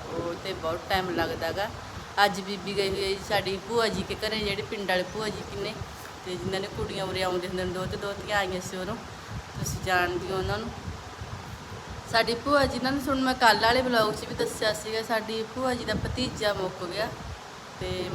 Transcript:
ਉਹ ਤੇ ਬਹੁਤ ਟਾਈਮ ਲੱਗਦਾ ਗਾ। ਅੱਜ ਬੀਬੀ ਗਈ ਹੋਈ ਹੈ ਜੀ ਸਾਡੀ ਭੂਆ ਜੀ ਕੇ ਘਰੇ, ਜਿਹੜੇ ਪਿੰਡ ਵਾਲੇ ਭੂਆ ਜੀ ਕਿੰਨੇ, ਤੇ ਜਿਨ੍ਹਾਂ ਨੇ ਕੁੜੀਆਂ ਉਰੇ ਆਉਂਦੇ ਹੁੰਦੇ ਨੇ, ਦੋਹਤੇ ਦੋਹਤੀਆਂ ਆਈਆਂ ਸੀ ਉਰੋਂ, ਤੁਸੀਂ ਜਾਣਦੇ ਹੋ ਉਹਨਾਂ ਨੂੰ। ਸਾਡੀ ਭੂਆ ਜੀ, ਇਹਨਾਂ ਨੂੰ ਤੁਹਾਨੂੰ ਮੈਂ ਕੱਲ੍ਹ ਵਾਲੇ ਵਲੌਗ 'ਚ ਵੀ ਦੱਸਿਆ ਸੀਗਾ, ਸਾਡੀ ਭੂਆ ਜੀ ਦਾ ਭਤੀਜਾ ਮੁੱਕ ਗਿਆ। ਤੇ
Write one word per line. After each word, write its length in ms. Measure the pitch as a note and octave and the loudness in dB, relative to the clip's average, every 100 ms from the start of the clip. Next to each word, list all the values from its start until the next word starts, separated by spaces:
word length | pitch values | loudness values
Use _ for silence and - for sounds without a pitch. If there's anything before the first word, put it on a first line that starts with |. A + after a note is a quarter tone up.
| - | -6
ਉਹ 380 | E3 E3+ F3+ | -4 -4 -4
ਤੇ 100 | G3 | -4
ਬਹੁਤ 260 | F#3 D#3+ F3 - | -4 -2 -2 2
ਟਾਈਮ 260 | F#3+ F#3 E3+ | 2 2 2
ਲੱਗਦਾ 360 | E3 D#3+ E3 | 0 0 -2
ਗਾ। 180 | E3 G#3+ - - - - - G3+ | 0 -2 -4 -10 -10 -6 6 6
ਅੱਜ 160 | F#3 | 6
ਬੀਬੀ 360 | F#3 G3+ G3 G3+ | -4 -4 -2 0
ਗਈ 120 | G3 | 2
ਹੋਈ 140 | G3 | 2
ਹੈ 40 | G3 | 0
ਜੀ 120 | G3 - | 0 2
ਸਾਡੀ 300 | G3+ F#3 F#3+ G3+ | 2 2 -2 0
ਭੂਆ 180 | A#3 A3 | 2 4
ਜੀ 160 | F#3 | 2
ਕੇ 120 | F3+ G3 | -2 -2
ਘਰੇ, 240 | G#3+ A3 | -2 0
ਜਿਹੜੇ 220 | G#3 G3+ | 0 -2
ਪਿੰਡ 280 | A3+ G#3+ F#3+ | -2 -4 2
ਵਾਲੇ 140 | F#3 | 2
ਭੂਆ 260 | F3+ G#3+ G#3+ | 2 -2 -4
ਜੀ 120 | G3 - | -4 -6
ਕਿੰਨੇ, 220 | G3+ G#3 - - - - - F#3 | -4 -4 -4 -8 -10 -12 -12 -6
ਤੇ 100 | F3+ | -4
ਜਿਨ੍ਹਾਂ 260 | F#3 F#3+ | -2 -2
ਨੇ 60 | G3+ | -2
ਕੁੜੀਆਂ 380 | A3 G#3+ G3+ F#3+ | -4 -4 -2 -2
ਉਰੇ 180 | F#3 | 0
ਆਉਂਦੇ 240 | F#3 F3+ F3+ | 2 2 0
ਹੁੰਦੇ 160 | F3+ | -2
ਨੇ, 100 | F#3 | -2
ਦੋਹਤੇ 240 | F3+ F#3 G3+ | -2 -4 -2
ਦੋਹਤੀਆਂ 400 | G3+ G3 G3 G#3 | -4 -4 0 2
ਆਈਆਂ 240 | F#3+ F#3 | 2 -2
ਸੀ 160 | - F#3 | -4 -6
ਉਰੋਂ, 180 | F#3 A#3 - - - - - - | -4 -6 -8 -12 -8 -8 -8 -6
ਤੁਸੀਂ 200 | - - F#3 | -4 -2 2
ਜਾਣਦੇ 480 | F3+ F3+ F3+ F3+ | 4 4 0 0
ਹੋ 40 | F#3+ | -2
ਉਹਨਾਂ 200 | F#3+ G#3 | 0 -2
ਨੂੰ। 120 | A#3 - - - - - - - - - - - - - - | -2 -6 -8 -8 -10 -10 -10 -10 -10 -10 -10 -12 -10 -10 0
ਸਾਡੀ 240 | A3+ A3+ A#3 | 2 4 2
ਭੂਆ 300 | C#4 C#4+ C4 | 4 6 6
ਜੀ, 120 | B3+ | 2
ਇਹਨਾਂ 140 | C4 | 0
ਨੂੰ 100 | C#4 | 0
ਤੁਹਾਨੂੰ 220 | C#4 C4+ | 0 2
ਮੈਂ 100 | C4 | 2
ਕੱਲ੍ਹ 280 | C4 A#3 G#3 | 6 8 8
ਵਾਲੇ 200 | A3+ B3 | 6 6
ਵਲੌਗ 320 | B3+ A#3 G#3+ | 6 4 4
'ਚ 120 | - - | 2 -6
ਵੀ 100 | A#3+ | -2
ਦੱਸਿਆ 380 | A#3 - A3 | -2 2 0
ਸੀਗਾ, 280 | G#3+ A3 A3 | 0 -2 -4
ਸਾਡੀ 420 | A3+ A3 G#3+ A3 A3 B3+ | 0 0 0 -4 -4 -2
ਭੂਆ 180 | C4 | 0
ਜੀ 120 | A#3+ A3 | 0 0
ਦਾ 80 | |
ਭਤੀਜਾ 600 | G#3+ A3 B3+ B3+ - G#3+ | 0 0 0 -2 2 2
ਮੁੱਕ 320 | G3 F#3 - F3 | 2 -2 -2 -6
ਗਿਆ। 220 | G3 A#3 - - - - - - - | -2 -4 -4 -10 -10 -12 -14 -14 -8
ਤੇ 300 | F#3 F#3 F3+ | -4 -2 -2